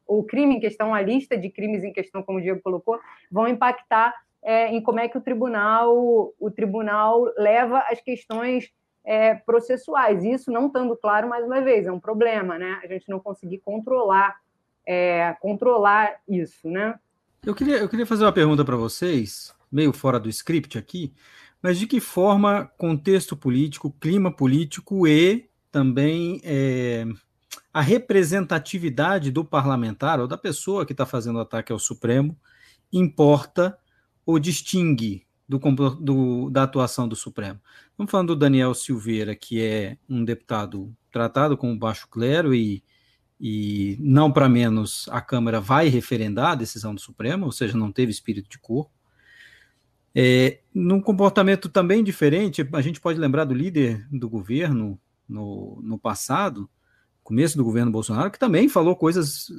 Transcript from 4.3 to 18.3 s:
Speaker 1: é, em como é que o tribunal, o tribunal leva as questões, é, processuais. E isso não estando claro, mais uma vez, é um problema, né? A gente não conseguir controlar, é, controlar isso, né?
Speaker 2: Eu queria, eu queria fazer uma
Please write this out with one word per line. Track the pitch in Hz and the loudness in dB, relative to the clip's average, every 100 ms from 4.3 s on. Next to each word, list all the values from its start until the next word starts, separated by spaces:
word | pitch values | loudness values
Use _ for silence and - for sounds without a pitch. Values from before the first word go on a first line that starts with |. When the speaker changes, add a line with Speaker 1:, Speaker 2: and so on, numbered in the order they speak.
| _ | _
Speaker 1:
é, | 214 226 226 | 0 2 2
em | 226 | 0
como | 226 220 | -2 -2
é | 233 | -2
que | 262 | -4
o | |
tribunal, | - 233 247 220 208 226 233 240 240 233 196 - | -4 -4 -2 0 2 4 4 4 4 2 2 -4
o | 208 | -8
tribunal | 202 208 214 214 208 214 233 240 - | -4 -4 -2 -2 0 4 4 2 0
leva | 208 226 247 254 240 | 2 4 2 0 0
as | 233 | -4
questões, | - 233 - 226 247 254 - _ _ _ | -6 -10 -8 -6 -2 -4 -4 _ _ _
é, | - 214 220 | -2 2 2
processuais. | 220 - 233 233 254 - 285 233 196 | 2 2 0 2 -4 -2 0 2 2
E | 196 | 0
isso | 254 262 | -4 -2
não | 233 277 | -2 0
estando | 269 247 233 | 0 -2 -2
claro, | 208 208 240 | 0 0 0
mais | 240 240 | -4 -2
uma | 262 | 0
vez, | 262 226 180 | 2 2 2
é | |
um | 180 | -6
problema, | 214 214 233 220 185 170 | -4 0 2 2 -2 -6
né? | 185 190 | -6 -8
A | 175 | -10
gente | 185 - | -12 -8
não | 190 | -10
conseguir | 202 190 180 190 | -10 -12 -12 -12
controlar, | - 214 220 254 208 190 196 - _ _ _ _ - | -8 -8 -2 0 2 4 2 -2 _ _ _ _ -4
é, | 180 180 175 170 170 | 0 0 0 -2 -2
controlar | 196 208 247 240 202 208 214 - - | -6 -2 2 4 4 4 2 -2 -6
isso, | 185 156 _ 160 | -4 -4 _ -8
né? | 180 214 226 _ _ _ _ | -6 -6 -8 _ _ _ _
Speaker 2:
Eu | - 202 | -8 -4
queria, | 285 277 | 0 0
eu | 196 | 0
queria | 226 226 | -2 -2
fazer | 220 | 2
uma | 214 | 4